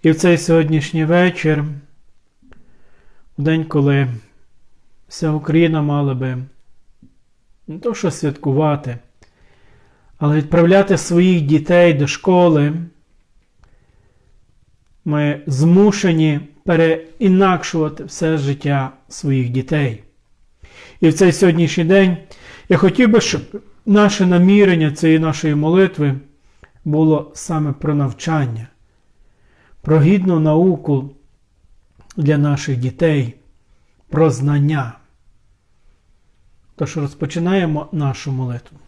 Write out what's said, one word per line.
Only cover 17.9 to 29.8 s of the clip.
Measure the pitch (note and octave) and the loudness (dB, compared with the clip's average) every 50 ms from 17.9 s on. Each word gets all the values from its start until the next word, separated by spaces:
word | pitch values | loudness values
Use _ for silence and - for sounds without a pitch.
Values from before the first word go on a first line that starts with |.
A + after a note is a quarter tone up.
| D3 - D3 | -6 -10 -16
все | C#3 - - E3+ D#3+ D#3+ | -16 -8 -4 -2 -2 -2
життя | D3+ C#3 C#3 C#3 C#3+ - C#3+ C#3+ C#3 C3 C3 - _ _ | -2 -2 -4 -4 -4 -4 -2 -2 -2 -2 -6 -10 _ _
своїх | _ - - - C#3+ C3+ C3 B2 A#2+ | _ -18 -8 -4 -2 -2 -2 -2 -2
дітей. | B2 C3 B2+ - E3 D3+ C#3+ B2+ A2 - - _ _ _ _ _ _ _ _ _ _ _ - _ _ - - - - - - | -4 -6 -4 -2 -2 -2 -2 -2 -6 -8 -16 _ _ _ _ _ _ _ _ _ _ _ -20 _ _ -20 -20 -20 -6 0 2
І | D#3+ | 2
в | D3+ | 4
цей | - F#3+ F3+ | 4 2 2
сьогоднішній | D#3 - G3 F3+ D#3+ E3 E3+ D3 - F3+ E3 | 4 4 2 2 2 2 0 0 0 -2 0
день | D#3+ F#3+ G3 G3 F#3 F3 E3+ - _ - - - - - - - - | 2 4 4 4 2 0 -4 -8 _ -20 -20 -20 -20 -20 -20 -2 -2
я | F#3 | 0
хотів | C#3+ F#3+ F#3 F#3+ - B3+ A3 | 2 2 2 2 4 2 4
би, | A3 A3 | 4 2
щоб | - - - C#3+ - - - G#3 - - - _ _ | 2 0 -4 -6 -8 -12 -16 -18 -18 -18 -20 _ _
наше | - G3 G#3 G#3 G3+ G3+ - F#3+ | 2 4 4 4 2 2 0 0
намірення | F3+ F3 F3 F3 F#3 G3+ G#3 G3+ F#3+ F3+ E3 D#3 D3+ | 2 4 4 4 6 6 6 6 4 4 2 0 -2
цієї | D3 - E3+ D#3+ D#3+ D#3+ | -2 0 2 2 2 2
нашої | D#3+ D#3+ D3+ - - D#3 D3 | 2 -2 -4 -2 -2 -2 -2
молитви | D3 D3+ D#3 E3+ F#3+ F#3+ F#3 F#3 - D3 C#3 C3+ C#3 - _ _ _ _ _ _ _ - _ _ _ _ | 0 0 0 2 2 2 0 0 -2 -2 -2 -2 -4 -10 _ _ _ _ _ _ _ -20 _ _ _ _
було | D3+ D3+ D#3 D#3+ D#3 D#3 C#3+ - - - | -4 0 2 2 2 2 0 -2 -8 -16
саме | - - - E3+ D#3 D3+ D3 C3+ | -18 -10 -6 -4 -4 -4 -4 -6
про | - - D3+ D3 | -6 -4 -4 -2
навчання, | D3 C#3 C3 A#2 - - E3 D#3+ D3+ C#3 B2 A2+ A2 A2+ - _ _ _ _ _ _ _ _ _ _ _ _ _ _ _ _ _ _ _ _ - - | -2 -2 -4 -6 -8 -6 -4 -2 -2 -4 -4 -6 -10 -14 -16 _ _ _ _ _ _ _ _ _ _ _ _ _ _ _ _ _ _ _ _ -20 -12